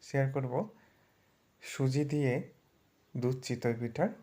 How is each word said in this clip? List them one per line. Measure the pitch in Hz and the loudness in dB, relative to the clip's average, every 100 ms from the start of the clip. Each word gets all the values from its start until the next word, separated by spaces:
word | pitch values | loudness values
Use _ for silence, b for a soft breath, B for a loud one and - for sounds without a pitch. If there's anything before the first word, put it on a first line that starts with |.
শেয়ার | - 139 135 | -2 2 2
করব | 135 127 127 214 b b b b b b b _ _ | 0 -2 -2 -4 b b b b b b b _ _
সুজি | - - 135 135 143 | -12 0 2 2 2
দিয়ে | 147 139 131 - - _ _ _ _ _ | 2 4 2 -2 -16 _ _ _ _ _
দুধ | 123 123 131 | -2 -2 -2
চিতই | - 120 120 117 | -4 0 0 0
পিঠার | 120 117 175 - | -4 0 -2 -2